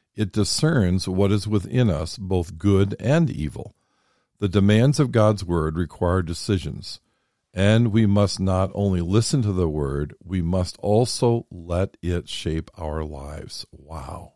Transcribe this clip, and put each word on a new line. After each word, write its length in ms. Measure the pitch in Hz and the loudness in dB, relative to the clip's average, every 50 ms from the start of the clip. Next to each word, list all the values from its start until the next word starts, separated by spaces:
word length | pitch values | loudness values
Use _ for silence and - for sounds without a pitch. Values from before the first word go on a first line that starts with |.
| _ _ _ | _ _ _
It 180 | 107 107 92 | -4 -4 -2
discerns 760 | - 107 98 - - - 151 160 170 127 95 87 90 95 - | 0 0 0 0 0 0 2 2 4 4 4 2 2 0 -2
what 240 | 95 92 92 101 95 | -2 0 2 2 2
is 160 | 104 101 - | 2 0 0
within 420 | 107 107 98 90 - - 127 123 104 | -2 -2 -2 -2 -2 0 2 2 2
us, 300 | 80 71 87 - - - | 2 0 -4 -6 -8 -10
both 400 | 95 92 95 90 82 85 85 80 | -4 -2 -2 -2 -2 -4 -6 -2
good 380 | - 101 98 95 101 101 - - | 2 4 4 4 4 2 -2 -2
and 320 | - 117 147 170 165 117 | -2 0 2 2 2 0
evil. 460 | - - 78 73 - - - - - _ _ _ _ _ _ _ _ _ _ _ _ _ | -2 -4 -6 -6 -6 -10 -12 -14 -18 _ _ _ _ _ _ _ _ _ _ _ _ _
The 80 | 104 95 | -4 0
demands 500 | 90 101 98 101 104 110 123 143 143 - | 2 4 4 6 6 6 4 4 4 2
of 140 | 143 120 | 2 2
God's 320 | 113 113 107 107 104 95 95 | 2 4 4 4 2 0 -2
word 320 | 87 87 85 78 78 78 | -2 0 0 0 0 -2
require 460 | 87 87 - - - 90 87 92 95 | -2 -4 -4 -4 -2 0 0 2 0
decisions, 760 | 87 80 85 - - - 101 92 - 76 - - - - - - _ _ _ _ _ _ _ _ _ _ - | 0 -4 -6 -6 -2 -2 -2 -2 -2 -6 -10 -10 -12 -14 -16 -18 _ _ _ _ _ _ _ _ _ _ -4
and 380 | 90 98 104 110 113 120 113 | 0 2 4 4 4 4 2
we 120 | 98 113 110 | 4 4 4
must 360 | 101 101 101 101 95 - - | 4 4 4 2 2 0 -2
not 320 | 95 95 92 92 95 92 - | 0 0 0 0 0 -2 -2
only 260 | 98 101 98 92 87 | -2 0 0 0 0
listen 420 | 85 85 98 107 - - 156 135 | 0 0 2 0 2 2 0 0
to 100 | 113 104 | 0 0
the 160 | 95 90 87 80 | 0 0 0 0
word, 480 | 76 76 71 67 69 71 73 67 - - | 0 -2 -2 -2 -2 -4 -4 -6 -8 -14
we 220 | - 82 95 90 | -10 -6 -4 -2
must 340 | 82 85 92 92 90 - - - | 0 0 0 0 -2 -4 -6 -6
also 680 | - 101 104 113 127 120 - - 127 120 117 117 - _ | -2 2 2 2 2 0 0 0 0 0 0 0 -2 _
let 440 | - 87 82 87 85 90 98 - - _ | -16 -16 -8 -4 -2 -2 -2 -4 -6 _
it 260 | - 87 87 85 - - | -4 -4 -4 -4 -4 -8
shape 400 | - - - 82 78 80 80 - - | -12 -8 -6 -4 -4 -4 -6 -8 -12
our 280 | - 80 76 76 80 78 | -12 -10 -8 -6 -6 -8
lives." 600 | 76 76 69 69 73 76 80 - - - - - - | -8 -10 -12 -14 -14 -14 -14 -14 -14 -16 -16 -18 -18
Wow. 600 | - - 69 73 82 78 65 - - - - - _ | -20 -20 -18 -16 -16 -14 -14 -14 -14 -16 -16 -20 _